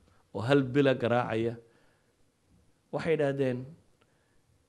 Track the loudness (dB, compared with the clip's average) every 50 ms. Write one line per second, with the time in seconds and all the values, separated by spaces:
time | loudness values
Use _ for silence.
0 | _ _ _ _ _ _ -8 -4 0 4 4 4 2 2 2 2 4 4 2 2
1 | 0 0 0 0 0 -2 -2 -2 -2 -4 -6 -8 -18 _ _ _ _ _ _ _
2 | _ _ _ _ _ _ _ _ _ _ _ _ _ _ _ _ _ -10 -8 -6
3 | -2 -2 0 0 0 0 0 0 0 -2 -2 -4 -8 -12 -18 -20 _ _ _ _
4 | _ _ _ _ _ _ _ _ _ _ _ _ _